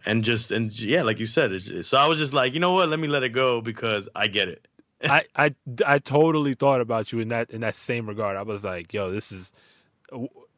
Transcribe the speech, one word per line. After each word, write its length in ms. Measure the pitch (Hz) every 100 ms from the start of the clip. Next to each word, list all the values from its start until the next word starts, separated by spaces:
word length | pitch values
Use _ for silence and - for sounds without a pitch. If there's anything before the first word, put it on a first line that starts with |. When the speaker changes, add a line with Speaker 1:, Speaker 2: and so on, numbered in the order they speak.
| -
Speaker 1:
and 180 | 113
just, 280 | 110 113 -
and 200 | 107 110 104
yeah, 240 | 110 160
like 160 | 120 107
you 80 | 110
said, 240 | - 127
it's, 360 | 92 92 92 -
so 100 | 131
I 80 | 147
was 100 | 160
just 160 | 147
like, 200 | 139 131 147
"You 40 |
know 140 | 180
what? 160 | 185 170
Let 100 | 156
me 80 | 156
let 140 | 143
it 60 | 127
go 320 | 123 131 120
because 460 | 110 104 117 104 98 87
I 120 | 107
get 200 | 101 92
it." 180 | 78 _ _ _
<laughs> 180 | _
Speaker 2:
I, 220 | 147 147 151 -
I, 200 | 147 135 - 120 165
I 140 | 143
totally 540 | - 143 160 156 143 127
thought 260 | 139 131
about 300 | 113 113 107
you 80 | 117
in 80 | 113
that, 240 | 117 117
in 100 | 110
that 140 | 113 -
same 320 | - 120 110
regard. 300 | 104 107 98
I 60 |
was 200 | 104 104
like, 300 | 101 90 85
"Yo, 180 | 101 95
this 200 | 101 -
is," 200 | 98 90 _ _ _ _ _ _
w-, 200 | 131 127 - -